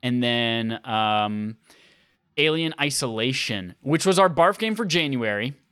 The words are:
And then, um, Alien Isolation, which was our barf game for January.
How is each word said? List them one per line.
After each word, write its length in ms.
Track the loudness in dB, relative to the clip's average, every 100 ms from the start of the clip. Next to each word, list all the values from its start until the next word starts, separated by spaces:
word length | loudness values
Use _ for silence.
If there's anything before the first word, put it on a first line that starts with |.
And 200 | 0 0
then, 560 | 0 0 0 0 -2 -6
um, 720 | -2 0 2 2 0 -2 -6 -10 _ -20 -20 _ _ _ _ 0
Alien 360 | 0 2 -2 -2
Isolation, 960 | -2 0 -4 -2 -2 -2 -4 -6 -8 -10
which 240 | -2 0 2
was 120 | 4
our 100 | 4
barf 300 | 6 2 2
game 160 | -4 -4
for 80 |
January. 720 | -2 0 0 -2 -2 -2 -4 -8 _